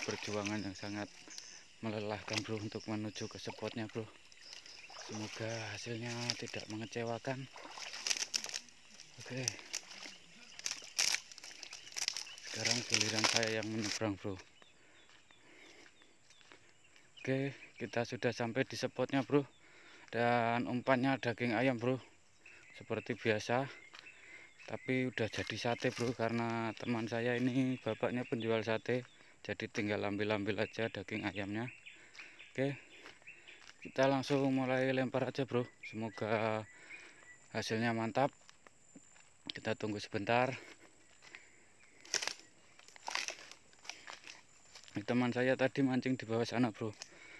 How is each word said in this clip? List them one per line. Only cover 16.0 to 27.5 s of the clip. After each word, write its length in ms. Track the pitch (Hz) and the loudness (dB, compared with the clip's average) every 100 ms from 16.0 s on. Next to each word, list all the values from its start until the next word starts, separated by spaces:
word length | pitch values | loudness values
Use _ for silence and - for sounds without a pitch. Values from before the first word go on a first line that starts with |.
| - - - - - - - - - - - - | -20 -20 -20 -20 -20 -20 -20 -20 -20 -20 -20 -6
Oke, 400 | - 135 139 - - - | 0 2 2 -4 -12 -8
kita 240 | 143 - 120 | -2 0 0
sudah 240 | 123 123 | 2 0
sampai 400 | 113 117 117 135 | 2 2 2 0
di 80 | - | 0
spotnya, 480 | 127 - 127 139 127 | -2 0 2 2 6
Bro. 240 | 143 139 - - - - - - | 4 4 -4 -20 -20 -20 -20 -4
Dan 560 | 113 120 120 117 117 127 | 2 6 6 6 4 2
umpannya 480 | 123 117 131 135 131 | 2 6 6 6 4
daging 400 | 123 113 120 110 | 2 2 2 4
ayam, 240 | 131 123 | 4 4
Bro. 160 | 120 127 - - - - - - - - | 2 0 -2 -20 -20 -20 -20 -20 -18 -14
Seperti 400 | - 110 - 117 | -4 -2 -2 0
biasa. 480 | 117 107 - 120 135 - - - - - - - - - - | 4 4 4 2 2 -4 -16 -18 -16 -18 -18 -18 -20 -16 -10
Tapi 400 | 107 - 131 127 | -6 0 2 2
udah 160 | 117 110 | 0 0
jadi 320 | - 95 110 | 0 -2 -2
sate, 320 | 123 117 127 | 0 2 0
Bro, 240 | - 120 | 0 0
karena 560 | 131 113 117 117 117 113 107 | 0 2 2 2 0 -2 -2
teman 320 | - 117 113 | -2 0 0
saya 240 | 117 117 | 0 2
ini 480 | 120 127 | 2 4